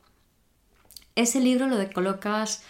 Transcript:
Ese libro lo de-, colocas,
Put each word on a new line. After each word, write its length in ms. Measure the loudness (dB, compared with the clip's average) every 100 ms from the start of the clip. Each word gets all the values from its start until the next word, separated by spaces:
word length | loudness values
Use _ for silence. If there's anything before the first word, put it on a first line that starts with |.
| _ _ _ _ _ _ _ _ _ -20 _ -2
Ese 240 | 0 2
libro 280 | 4 4 2
lo 100 | 0
de-, 120 | -2
colocas, 720 | -2 -2 -2 -4 -4 -4 -6 -12